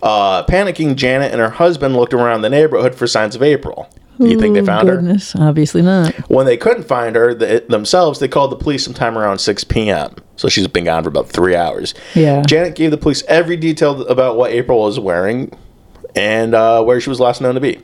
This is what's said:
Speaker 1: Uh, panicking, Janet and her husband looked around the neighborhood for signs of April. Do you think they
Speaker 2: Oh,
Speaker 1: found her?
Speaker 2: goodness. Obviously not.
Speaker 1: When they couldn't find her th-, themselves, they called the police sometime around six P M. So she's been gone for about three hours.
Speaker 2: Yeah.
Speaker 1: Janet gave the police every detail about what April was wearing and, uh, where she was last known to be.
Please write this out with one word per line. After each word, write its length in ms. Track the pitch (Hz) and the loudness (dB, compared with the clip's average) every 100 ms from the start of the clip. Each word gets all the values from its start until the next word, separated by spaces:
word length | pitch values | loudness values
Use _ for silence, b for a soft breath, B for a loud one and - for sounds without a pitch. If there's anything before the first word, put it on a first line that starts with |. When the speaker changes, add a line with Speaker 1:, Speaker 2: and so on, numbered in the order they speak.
Speaker 1:
Uh, 420 | 110 104 98 92 - | -2 0 0 0 0
panicking, 500 | 180 202 156 156 131 | 0 0 -2 -2 0
Janet 380 | 127 135 139 | 0 0 -2
and 80 | 117 | 0
her 80 | 113 | -2
husband 480 | - 175 151 139 123 | 2 2 2 0 0
looked 160 | 120 | 2
around 300 | 123 120 113 | 2 0 0
the 60 | 107 | 0
neighborhood 460 | 143 156 117 123 127 | 2 2 2 0 0
for 100 | 120 | -2
signs 280 | 110 107 117 | 0 -2 0
of 80 | |
April. 460 | 147 139 - - - - _ - | 0 0 -4 -14 -16 -20 _ 0
Do 100 | 233 | 2
you 100 | 226 | 2
think 140 | 214 | 2
they 80 | 202 | 2
Speaker 2:
Oh, 40 | 196 | 2
Speaker 1:
found 220 | 208 185 | 2 2
her? 80 | 180 | 2
Speaker 2:
goodness. 400 | 175 202 - - | 0 -2 -2 0
Obviously 440 | 151 151 151 170 | 2 2 0 2
not. 320 | 180 190 160 - - | 2 2 0 -2 0
Speaker 1:
When 160 | - 269 | 2 2
they 100 | 120 | 2
couldn't 280 | - 233 139 | 0 0 -2
find 300 | 123 117 113 | -2 0 2
her 160 | 120 113 | 2 2
th-, 320 | 104 117 - | 0 0 0
themselves, 520 | 107 110 180 160 131 | -4 0 2 2 0
they 100 | 131 | -2
called 220 | 147 135 | 0 -2
the 40 | - | -2
police 300 | 156 135 - | -4 -4 -6
sometime 320 | - 117 113 | -4 -4 -2
around 220 | 104 98 | -2 -2
six 260 | 113 98 - | -2 -4 -2
P 240 | 117 107 | -2 0
M. 220 | 85 71 - - - | -2 -4 -12 -20 -6
So 100 | - | -2
she's 200 | 107 92 | -2 -2
been 180 | 87 85 | -2 -2
gone 180 | 82 | -2
for 60 | 82 | -2
about 180 | 71 - | -4 -4
three 260 | - 90 87 | 0 0 2
hours. 380 | 82 - - - B | -2 -4 -10 -12 B
Speaker 2:
Yeah. 300 | 165 151 139 143 | 0 2 2 2
Speaker 1:
Janet 280 | 156 175 156 | 0 0 -2
gave 160 | 160 | -2
the 60 | 151 | 0
police 260 | 151 139 - | -2 -2 0
every 300 | 160 170 170 | 0 0 -2
detail 500 | 160 156 147 131 123 | -2 0 0 0 -2
about 300 | 127 127 113 | 0 2 2
what 140 | 120 | 0
April 320 | 117 135 117 | 0 0 0
was 160 | 107 120 | 0 -2
wearing 500 | 95 87 98 123 - - - _ _ - - - | -2 -2 -2 -4 -8 -14 -20 _ _ -20 -8 -4
and, 380 | 104 110 113 113 | 0 0 2 2
uh, 260 | 113 117 | 4 4
where 180 | 113 123 | 2 0
she 80 | 139 | 0
was 100 | 123 | 0
last 220 | 123 123 | 0 0
known 140 | 127 127 | -2 -2
to 40 | |
be. 200 | 135 - | -4 -6